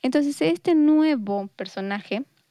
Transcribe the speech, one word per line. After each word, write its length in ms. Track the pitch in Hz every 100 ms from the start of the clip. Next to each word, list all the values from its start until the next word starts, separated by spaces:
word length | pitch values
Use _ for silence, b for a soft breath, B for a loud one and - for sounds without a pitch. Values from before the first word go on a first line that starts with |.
Entonces, 400 | 262 294 285 285
este 320 | 320 339 -
nuevo 720 | 320 294 311 311 285 202 202 196 -
personaje, 680 | 190 - 190 202 - 208 277 _ _